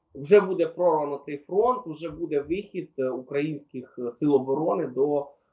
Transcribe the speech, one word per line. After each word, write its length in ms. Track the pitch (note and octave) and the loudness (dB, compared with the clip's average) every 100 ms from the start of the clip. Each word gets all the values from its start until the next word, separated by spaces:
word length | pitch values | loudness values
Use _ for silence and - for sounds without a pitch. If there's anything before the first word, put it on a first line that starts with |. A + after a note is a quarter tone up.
| _ | _
вже 260 | C#3 C#3+ G#3 | -16 6 6
буде 260 | F#3 E3+ D#3+ | 6 0 -2
прорвано 540 | D#3+ F3+ D#3 C#3+ C#3+ - | 2 2 2 0 -6 -8
цей 100 | C#3+ | -12
фронт, 480 | - F#3 A#3+ B3 E3 | -2 2 2 0 -6
вже 240 | D3 E3 | -10 -10
буде 300 | D#3 E3 C#3+ | -8 -4 -4
вихід, 500 | C#3+ F#3+ G#3 F#3 F3 - | -2 -6 -6 -10 -10 -4
е, 100 | C3 | -4
українських, 920 | B2 B2+ C#3 D#3 C#3+ - B2+ B2 - | -4 -6 -4 -4 -6 -10 -14 -14 -8
е, 140 | A#2+ - | -8 -2
сил 140 | D3 | 4
оборони 520 | C#3 C3+ C3+ E3+ F#3+ C#3 | 4 4 0 0 0 -2
до 440 | B2 C#3+ C#3+ - - _ | 0 0 0 -4 -14 _